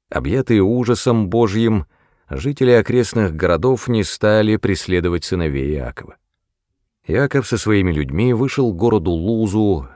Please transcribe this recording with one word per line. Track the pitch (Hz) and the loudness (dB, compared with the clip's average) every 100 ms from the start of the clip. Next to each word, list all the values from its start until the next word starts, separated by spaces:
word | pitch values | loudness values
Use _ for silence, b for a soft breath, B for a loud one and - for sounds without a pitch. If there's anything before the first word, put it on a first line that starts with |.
| - | -10
Объятые | - 65 120 127 110 | -6 -2 -2 2 2
ужасом | 95 123 117 117 131 117 95 | 2 2 0 0 2 0 0
Божьим, | 113 113 107 113 107 - _ _ _ - | 0 0 2 0 0 -4 _ _ _ -10
жители | 67 135 143 127 | -6 -6 0 4
окрестных | 117 - 123 113 113 98 | 4 4 0 0 0 -2
городов | 80 87 82 127 127 - | 0 0 2 0 -2 0
не | 113 | -2
стали | 92 - 107 107 107 107 | -2 -2 2 2 2 0
преследовать | 104 92 - 90 85 87 | 0 -2 0 0 0 -2
сыновей | - 90 80 69 67 76 | -2 -2 -2 -2 -2 -4
Иакова. | 62 - - - _ _ _ _ _ _ _ _ - | -6 -12 -20 -20 _ _ _ _ _ _ _ _ -4
Иаков | 98 139 139 - | -2 0 -2 -2
со | 113 | -2
своими | 107 104 92 | 2 2 2
людьми | 76 69 76 123 | 0 -2 -2 0
вышел | 117 135 - 123 | 0 -2 0 -2
к | 87 | 0
городу | 117 110 87 | 2 2 0
Лузу, | 82 92 113 107 104 104 85 65 | -2 -2 0 0 0 2 0 -4